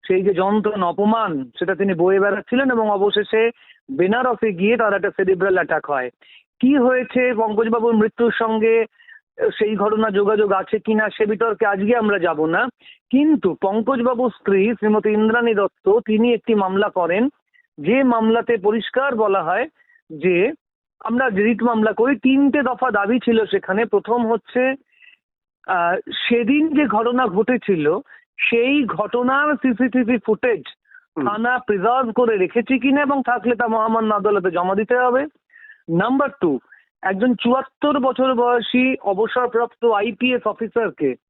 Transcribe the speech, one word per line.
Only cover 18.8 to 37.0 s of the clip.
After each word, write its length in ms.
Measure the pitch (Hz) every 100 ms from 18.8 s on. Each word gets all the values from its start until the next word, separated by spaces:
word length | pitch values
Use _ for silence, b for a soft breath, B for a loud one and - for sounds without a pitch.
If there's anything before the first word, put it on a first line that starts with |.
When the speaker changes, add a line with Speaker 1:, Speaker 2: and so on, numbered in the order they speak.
| - 254 277 233
Speaker 1:
বলা 280 | 214 196
হয় 260 | 165 190 311 b b b _
যে 440 | 160 175 175 220 311 _ _ _ _
আমরা 260 | - 233 262
রিট 340 | 190 214 240
মামলা 300 | 240 226 214
করি, 260 | 214 240 254
তিনটে 420 | 262 269 277 294
দফা 300 | 254 247 254
দাবি 280 | 208 202 247
ছিল 260 | - 226 208
সেখানে। 400 | 196 - 190 226
প্রথম 420 | 202 208 240 226
হচ্ছে, 480 | 233 - 247 262 269 _ b b b _ _ _ _ -
আহ, 440 | 185 170 180 -
সেদিন 640 | 175 - 233 226 294 320 294
যে 100 | 277
ঘটনা 420 | 208 233 247 247
ঘটেছিল 720 | 180 220 254 - 175 147 185 - B B - -
সেই 360 | 233 247 294 240
ঘটনার 680 | - 208 240 247 269 302 294
সিসিটিভি 600 | 262 226 247 254 220 240 -
ফুটেজ 360 | 214 247 196 - - b b b -
Speaker 2:
হুম। 100 | 147
Speaker 1:
থানা 300 | 208 233 247
প্রিজার্ভ 560 | 247 202 202 254 247 220
করে 220 | 240 214
রেখেছে 420 | 185 233 226 262
কিনা 220 | 254 277
এবং 200 | 277 277 247
থাকলে 300 | 240 240 220
তা 120 | 240
মহামান্য 460 | 226 220 226 220
আদালতে 380 | 208 202 202 185
জমা 240 | 170 180 196
দিতে 220 | 214 247
হবে। 280 | 254 254 294 _ _ B B B -
নাম্বার 400 | 165 214 269 285 -
টু, 180 | 175 131 b b b _